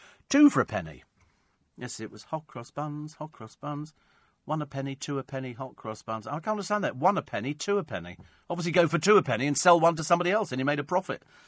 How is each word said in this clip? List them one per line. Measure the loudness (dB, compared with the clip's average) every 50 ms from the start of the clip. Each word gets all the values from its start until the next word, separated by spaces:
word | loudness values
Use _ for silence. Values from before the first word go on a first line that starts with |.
| -20 -20 -20 _ _ 2
two | 6 8 8 8
for | 8 4
a | 0
penny." | 0 -2 -6 -6 -8 -12 -16 -20 _ _ _ _ _ _ _ _ _ _ _ _ _ _
Yes, | -12 -12 -10 -10 -10
it | -12 -12
was | -12 -16 -12
hot | -10 -10 -10 -10
cross | -10 -14 -14 -14 -12
buns, | -10 -8 -8 -6 -8 -8 -10 -12 -12
hot | -14 -14 -14
cross | -14 -16 -16 -16 -16
buns. | _ -10 -8 -8 -8 -10 -12 -16 _ _ _ _ _ _ _ _ _ _
One | -6 -4 -4 -4
a |
penny, | -6 -6 -6 -6 -6 -6
two | -8 -6 -6 -4 -4
a | -4
penny, | -6 -6 -8 -6 -8 -8
hot | -10 -10 -12 -12
cross | -10 -10 -8 -8 -8
buns. | -8 -8 -8 -8 -6
I | -6
can't | -8 -6 -4
understand | -4 -4 -4 -2 -2 -2 -2 -2
that. | -2 -2
One | 0 2 2 2 0
a |
penny, | -2 -4 -6 -4 -4 -4 -6
two | -4 -2 -2 -2
a | -2 -2
penny. | -4 -6 -8 -8 -10 -14 -16 -20 -20 _ _ _ -8
Obviously | -6 -4 -2 0
go | 4 4 4
for | 4 2
two | 2 4 6 6
a | 6
penny | 4 2 0 0 0
and | 0 0
sell | 4 6 6 8 8
one | 6 4 4
to | 2 0
somebody | 2 2 2 2 2
else | 0 0 0 -2
and | -2
you | -2 0
made | 0 0 -2
a | -2
profit | -2 -2 -2 -2 -4 -8 -8 _ _ -20 -20 -20